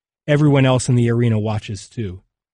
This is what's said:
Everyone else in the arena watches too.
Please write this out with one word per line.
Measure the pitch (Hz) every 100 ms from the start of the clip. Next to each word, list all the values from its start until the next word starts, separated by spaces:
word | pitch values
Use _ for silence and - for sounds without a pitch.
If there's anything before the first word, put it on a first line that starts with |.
| _ _ -
Everyone | 147 151 139
else | 131 127 -
in |
the | 123 117
arena | 117 120 107
watches | 107 104 - 104 -
too. | - 98 92 _ _ _